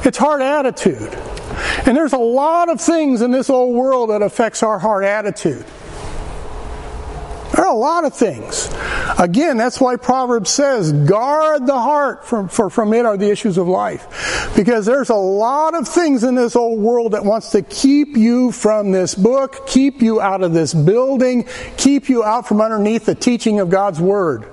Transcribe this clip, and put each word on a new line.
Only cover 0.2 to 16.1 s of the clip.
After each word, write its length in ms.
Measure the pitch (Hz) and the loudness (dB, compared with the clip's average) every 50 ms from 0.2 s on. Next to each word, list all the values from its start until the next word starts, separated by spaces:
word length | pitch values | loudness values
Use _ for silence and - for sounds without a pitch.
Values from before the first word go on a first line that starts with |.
| 262 294 302 285 | 0 2 2 0
attitude. 720 | 262 262 294 302 269 247 - - - 196 139 110 107 - - - - - - - - - - - - - - - - | 0 0 0 0 0 -2 -2 0 -2 -2 -2 -2 -8 -10 -10 -12 -12 -10 -12 -12 -10 -10 -10 -8 -6 -6 -6 0 2
And 120 | 262 233 | 2 2
there's 160 | 294 330 269 - | 4 2 0 0
a 40 | |
lot 520 | 262 233 233 240 269 285 311 330 339 349 339 | 0 0 2 2 2 2 2 2 2 2 0
of 100 | 330 233 | -2 -2
things 420 | - - 339 330 311 285 262 214 | 0 0 2 2 2 2 2 0
in 100 | 233 247 | 2 0
this 180 | 247 269 247 - | 0 0 0 0
old 260 | 269 254 247 254 240 | 2 2 2 2 0
world 360 | 240 254 269 262 247 240 220 | 0 2 2 2 0 0 0
that 100 | 208 214 | 0 0
affects 420 | 208 190 - - 233 214 - - 226 | 0 -2 0 0 -2 -2 0 -2 0
our 160 | 214 214 190 | 0 0 0
heart 240 | 156 220 214 190 196 | 0 0 0 2 0
attitude. 600 | 196 202 214 208 208 - - - 175 131 110 - - - - - - - - - - - - - - - - - - - - - - - - - - - - - - - - - - - - - - - | 0 0 0 -2 -4 -6 -2 -4 -4 -4 -4 -12 -18 -18 -20 -18 -16 -14 -12 -12 -10 -10 -8 -10 -10 -10 -10 -10 -10 -12 -10 -10 -10 -12 -12 -12 -12 -12 -12 -12 -10 -12 -12 -12 -12 -14 -14 -8 -4 0
There 120 | - 339 | 0 2
are 80 | 381 285 | 2 0
a 40 | |
lot 260 | 220 233 294 339 349 330 | 0 0 0 0 0 -2
of 100 | 285 - | -2 0
things. 560 | - - 208 117 113 101 - - - - - - - - - - - - - - | 0 -2 -2 -2 -6 -12 -10 -8 -8 -8 -8 -8 -8 -6 -6 -6 -4 -4 -4 0
Again, 380 | - 185 175 175 240 320 339 269 | 0 0 2 2 2 2 2 0
that's 240 | 220 226 247 - - | 0 0 -2 0 0
why 160 | 269 247 247 | 0 0 0
Proverbs 540 | 240 - - 254 262 254 247 247 233 185 - | -2 0 0 0 0 2 0 0 -2 0 -2
says, 420 | - - 285 277 269 226 180 156 | 0 0 2 2 2 0 0 0
"Guard 760 | 147 143 147 143 190 214 - 269 294 311 311 311 302 294 254 | 2 2 2 2 2 2 2 0 0 2 2 2 2 0 0
the 140 | 247 277 254 | 0 0 0
heart, 460 | 220 262 302 294 285 262 - - - | 2 2 2 2 0 0 -4 -6 -8
from, 240 | - 240 220 196 175 | -4 -4 -4 -4 -2
for 200 | - - 220 180 | 0 0 0 0
from 240 | - - 220 208 220 | 0 0 0 2 2
it 120 | 233 240 | 2 2
are 100 | 226 208 | 2 0
the 160 | 196 202 208 | 2 2 0
issues 260 | 208 - - 220 175 | 0 2 0 0 0
of 100 | 185 180 | 2 2
life." 840 | 175 180 196 208 196 180 - - - - - - - - - - - - | 2 0 0 0 -4 -6 -8 -14 -14 -12 -10 -8 -6 -6 -6 -6 0 0
Because 300 | - 196 202 240 220 196 | 2 2 4 2 2 2
there's 240 | 214 254 285 247 - | 2 0 0 2 0
a 60 | 233 | 0
lot 580 | 208 190 185 196 202 220 233 262 294 311 320 320 | 0 2 0 0 0 0 0 2 2 0 0 0
of 140 | 339 254 | -2 -4
things 360 | - - 349 349 311 | 0 0 2 2 4